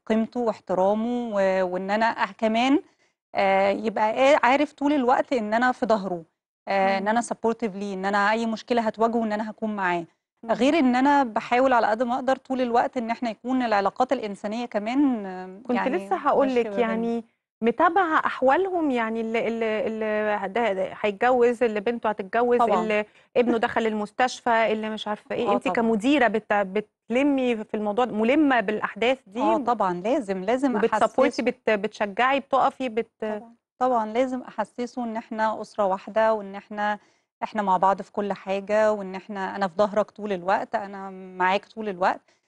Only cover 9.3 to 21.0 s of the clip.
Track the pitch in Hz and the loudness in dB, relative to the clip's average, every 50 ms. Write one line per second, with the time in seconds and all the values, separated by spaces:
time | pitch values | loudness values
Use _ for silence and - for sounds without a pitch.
9.3 | 208 214 233 214 208 - 226 214 208 202 185 175 175 170 165 - _ _ _ _ | -2 -4 -6 -6 -8 -6 -6 -6 -4 -2 -2 0 0 -2 -4 -8 _ _ _ _
10.3 | _ _ - 226 226 220 240 277 302 339 269 254 247 247 262 285 285 285 269 226 | _ _ -4 -2 0 2 2 4 4 4 4 4 4 4 4 4 4 4 4 2
11.3 | 208 226 - - 240 247 269 262 247 233 214 202 214 220 254 240 240 269 254 254 | -2 -4 -2 0 2 4 4 4 4 4 4 2 2 0 0 -2 -2 -2 0 -2
12.3 | 262 262 - - 262 247 254 240 233 240 - 269 - 262 226 226 233 - 247 233 | -2 -2 -2 -4 -4 -2 -2 0 2 2 2 0 -2 -4 -4 -4 -4 -4 -4 -6
13.3 | 208 - - 240 262 254 247 226 214 202 196 190 - - 254 - 277 247 226 208 | -6 -6 -4 -2 -2 0 0 2 2 2 2 2 0 0 0 0 0 -2 -4 -4
14.3 | 196 - - 208 214 240 240 233 - 208 208 220 254 277 294 269 247 220 202 190 | -8 -8 -8 -6 -6 -6 -6 -4 -4 -4 -4 -2 2 2 2 2 2 0 -4 -8
15.3 | 185 185 185 185 185 196 - - 247 190 196 - 285 370 392 - 381 330 285 285 | -10 -10 -12 -14 -14 -10 -6 -4 -2 0 0 0 -2 -2 -2 -2 -4 -2 0 2
16.3 | 226 - 277 269 254 240 226 220 202 202 233 226 226 226 226 233 233 233 226 _ | 4 4 4 2 2 0 0 0 0 -2 -2 -2 -2 -2 -2 -2 -4 -4 -6 _
17.3 | _ _ _ _ _ - 220 233 233 - 320 359 339 392 370 320 311 - - - | _ _ _ _ _ -4 -2 0 2 2 2 2 4 2 0 2 0 -2 -2 -4
18.3 | - - - - 269 330 381 381 370 339 311 285 254 240 226 220 226 226 226 226 | -4 0 2 4 4 4 2 0 -2 -2 -2 0 0 -2 -2 -2 -4 -4 -4 -4
19.3 | 226 233 - 214 233 226 226 220 214 214 185 208 220 220 220 214 214 214 214 214 | -2 -2 -2 -2 -4 -2 -2 -2 -2 -2 -2 -4 -4 -4 -4 -2 -2 -2 -2 -2
20.3 | 208 202 196 190 190 233 240 214 196 190 180 - - - | -2 -2 -4 -4 -2 -2 0 0 0 -2 -4 -6 -6 -4